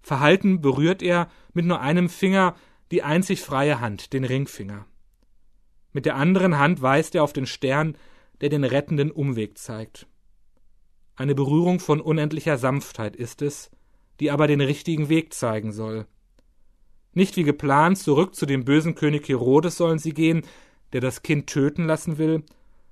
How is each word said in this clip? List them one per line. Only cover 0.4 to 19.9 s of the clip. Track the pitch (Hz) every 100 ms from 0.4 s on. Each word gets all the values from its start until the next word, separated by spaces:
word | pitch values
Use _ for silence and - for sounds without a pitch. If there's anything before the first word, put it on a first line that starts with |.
| 196 190
berührt | 139 127 160 190
er | 175 175 165 - -
mit | 175
nur | 170 165
einem | 131 170 175
Finger | - 196 190 185 175 _ _ _
die | 170
einzig | - 160 190 190
freie | - 139 147 135
Hand, | 117 101 -
den | 135
Ringfinger. | 127 131 139 - 98 101 101 - _ _ _ _ _ _ _ _ _
Mit | 143 151
der | 131
anderen | 156 185 185 151
Hand | 143 175
weist | 127 139 160
er | 175
auf | 147
den | - 127
Stern, | - 135 139 160 143 - - _ _
der | 143
den | 147
rettenden | 135 135 143 151 143
Umweg | 156 139 117 104 -
zeigt. | - 110 110 - - _ _ _ _ _ - _ _ _ _ -
Eine | 135
Berührung | 139 135 151 170 180
von | - 147
unendlicher | 156 156 151 156 - 139
Sanftheit | 127 139 - - 107
ist | - 117 -
es, | 147 - - - _ _ _ _
die | 147
aber | 143 151
den | 147
richtigen | 139 143 - 151 147
Weg | 160 160
zeigen | - 120 110 107
soll. | 104 110 110 107 _ _ _ _ _ _ _ _ - _
Nicht | 175 190 -
wie |
geplant | 151 147 147 139 165 190
zurück | - 143 185
zu | - 147
dem | 135
bösen | 123 147 160
König | 156 151 147 -
Herodes | 127 120 139 180 -
sollen | 170